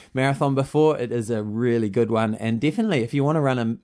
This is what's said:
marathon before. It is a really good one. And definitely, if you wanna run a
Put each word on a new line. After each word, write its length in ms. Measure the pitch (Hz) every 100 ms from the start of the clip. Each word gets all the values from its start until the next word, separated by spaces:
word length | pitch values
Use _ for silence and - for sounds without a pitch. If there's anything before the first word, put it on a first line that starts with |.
| -
marathon 400 | 127 135 139 143
before. 420 | 135 135 147 156 147
It 140 | 120
is 200 | 120 107
a 120 | 113
really 480 | 107 110 123 117 107
good 220 | 107 110
one. 240 | 113 110 107
And 240 | 113 113
definitely, 420 | 151 160 220 151
if 100 | 113
you 120 | 143
wanna 160 | 143 160
run 180 | 139 127
a 180 | 113 113